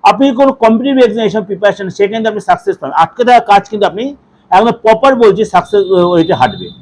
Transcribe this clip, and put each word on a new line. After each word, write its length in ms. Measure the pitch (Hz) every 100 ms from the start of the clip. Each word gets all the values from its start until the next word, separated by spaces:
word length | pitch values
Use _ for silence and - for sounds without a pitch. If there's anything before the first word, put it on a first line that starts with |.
আপনি 200 | 196 202 277 240
কোনো 100 | 269 269
কম্পিটিটিভ 380 | 226 226 262 262 233
এক্সামিনেশন 360 | 214 214 208 196
প্রিপারেশন 380 | 190 202 196 190 -
সে 80 | 208
কিন্তু 140 | 226 220
আপনি 120 | 208 -
সাকসেস 280 | 180 - 175
পাবেন, 140 | 139 143
আটকে 200 | 160 - 247
থাকা 140 | 240 226
কাজ 120 | 202 190
কিন্তু 140 | 214 180
আপনি 140 | 185 269 285 _ _ _
একদম 240 | 185 226 226
প্রপার 280 | 214 220 277 254
বলছি 200 | 226 185 214
সাকসেস 300 | 180 175 208 185 185 175
ওয়েতে 240 | 175 165 160
হাঁটবে। 280 | 127 95 90 -